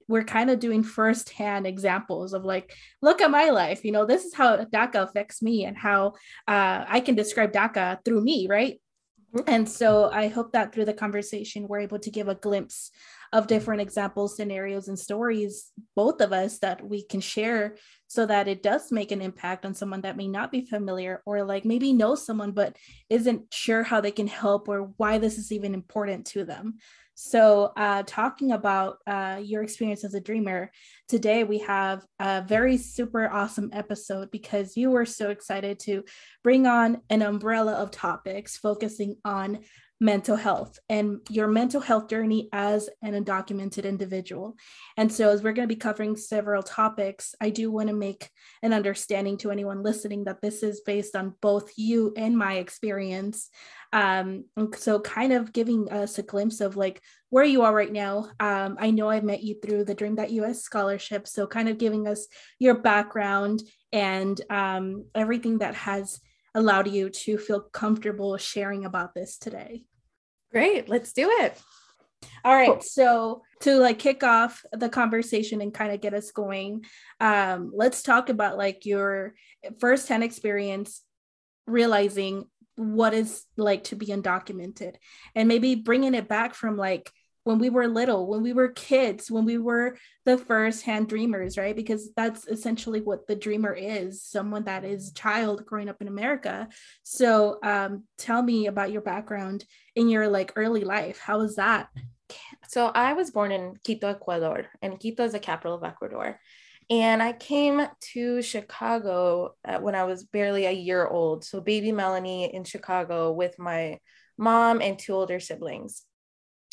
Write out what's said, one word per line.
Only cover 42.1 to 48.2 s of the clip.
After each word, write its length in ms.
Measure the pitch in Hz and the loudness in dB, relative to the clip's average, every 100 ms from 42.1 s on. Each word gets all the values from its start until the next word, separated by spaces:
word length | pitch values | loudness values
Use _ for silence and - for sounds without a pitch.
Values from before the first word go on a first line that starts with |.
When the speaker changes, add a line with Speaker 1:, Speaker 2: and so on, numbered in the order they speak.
| 220 220 220 - | -2 0 0 -2
Speaker 1:
as 340 | 202 202 208 208 - | -2 0 0 -2 -8
an 100 | 214 | -6
undocumented 720 | 202 202 190 190 196 196 202 | -4 -2 -4 -4 -6 -6 -6
individual. 720 | 196 196 190 190 185 175 202 233 - - - - | -6 -4 -4 -6 -8 -10 -10 -14 -20 -20 -10 0
And 160 | 220 | 2
so 160 | 220 214 | 4 4
as 140 | 208 | 4
we're 100 | 214 | 2
gonna 140 | 220 233 | 0 -2
be 100 | 220 | -2
covering 400 | 226 208 214 214 | -4 -2 -4 -4
several 460 | - 214 208 202 | -4 -2 0 -2
topics, 720 | 196 - 220 220 196 196 - - | -2 0 0 0 -4 -6 -14 -6
I 120 | 214 | -4
do 200 | 214 226 | -2 -2
wanna 220 | 214 214 | -2 -2
make 380 | 208 202 196 | -2 -4 -8